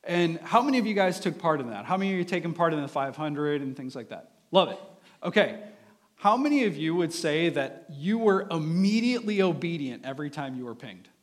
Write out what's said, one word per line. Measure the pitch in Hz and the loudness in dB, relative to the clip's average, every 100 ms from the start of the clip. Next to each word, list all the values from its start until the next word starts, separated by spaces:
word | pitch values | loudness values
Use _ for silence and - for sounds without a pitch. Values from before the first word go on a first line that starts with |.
And | - 175 170 165 | 0 2 2 0
how | - 226 | 2 2
many | 269 254 | 4 2
of | 214 | 2
you | 202 | 2
guys | 185 180 | 2 2
took | 180 165 | -4 0
part | 170 151 | 0 0
in | 120 | -2
that? | 104 107 | -8 -4
How | 185 | -2
many | 196 | 0
of | 190 | -2
you | |
taken | 175 180 165 | -2 -2 -4
part | 165 170 | 0 2
in | 156 | 2
the | 139 | -2
five | 143 139 139 | -4 -4 -4
hundred | 156 147 147 147 | -6 -2 0 0
and | 165 139 | -4 -8
things | 131 127 | -10 -10
like | 113 | -12
that? | 98 - _ _ | -14 -16 _ _
Love | 180 175 | 2 2
it. | - - - - _ | -2 -14 -20 -20 _
Okay. | 180 208 147 107 - - - _ _ _ | 0 2 2 -2 -14 -20 -20 _ _ _
How | 202 226 | 2 4
many | 294 294 226 | 4 2 2
of | 151 | 0
you | 160 170 | -2 0
would | 165 | 0
say | - 160 151 170 | -2 -2 2 0
that | 143 135 - - | 0 -4 -8 -16
you | 139 160 226 | -6 -2 2
were | 220 190 190 | 4 2 0
immediately | 165 156 170 196 220 240 247 208 208 | -4 0 2 4 4 2 0 -2 2
obedient | 190 147 165 170 135 117 131 | 2 2 -2 -4 -6 -8 -10
every | 135 147 | -8 -8
time | 147 139 127 | -6 -8 -8
you | 123 | -10
were | 117 | -12
pinged? | 123 92 - _ | -14 -18 -20 _